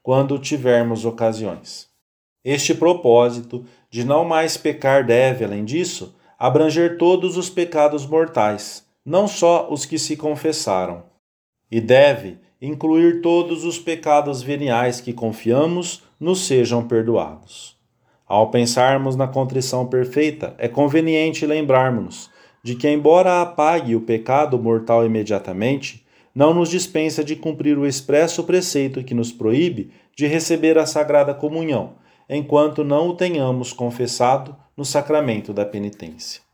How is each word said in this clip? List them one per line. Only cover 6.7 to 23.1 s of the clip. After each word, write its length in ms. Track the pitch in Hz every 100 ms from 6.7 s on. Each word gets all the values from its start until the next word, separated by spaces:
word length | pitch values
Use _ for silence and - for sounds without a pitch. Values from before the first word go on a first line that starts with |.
| 151 170 170
todos 400 | 170 185 185 175
os 120 | 175
pecados 560 | - 170 156 147 147
mortais, 800 | 139 156 160 147 107 101 - - _ _
não 220 | 135 175 208
só 400 | - 170 170 -
os 160 | 143
que 140 | - 160
se 160 | -
confessaram, 880 | 151 151 143 160 151 - 92 87 87 - _ _ _ _ _ _
e 120 | 113
deve 580 | 107 127 143 120 95 85 _ _
incluir 600 | 135 147 156 160 170 170
todos 440 | 170 170 170 165
os 120 | 170 165
pecados 640 | - 160 156 147 143 131
veniais 600 | 123 143 143 117 123 123
que 120 | -
confiamos 920 | 117 113 110 113 127 160 175 170 - _ _
nos 260 | 156 185
sejam 420 | - 131 113 120 117
perdoados. 880 | 113 113 107 78 78 - - - _ _ _ _ _
Ao 240 | _ 101 110
pensarmos 680 | 120 117 127 127 135 135
na 120 | 131 131
contrição 580 | 131 127 131 127 127
perfeita, 680 | 120 127 127 143 151 147 - -
é 100 | 120
conveniente 760 | 139 143 160 160 156 160 156
lembrarmos-nos 840 | 151 156 147 127 131 120 90 - - _ _ _
de 120 | 120
que, 120 | 120 147
embora 540 | 147 147